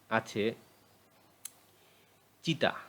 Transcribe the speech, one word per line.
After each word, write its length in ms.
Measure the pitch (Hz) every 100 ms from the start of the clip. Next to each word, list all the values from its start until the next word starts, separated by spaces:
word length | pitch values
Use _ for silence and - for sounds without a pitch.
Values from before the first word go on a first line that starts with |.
| -
আছে 340 | 113 - 113 104 - - - _ _ _ _ - _ - - - - - - _ _ _ _
চিতা, 280 | - 156 95 -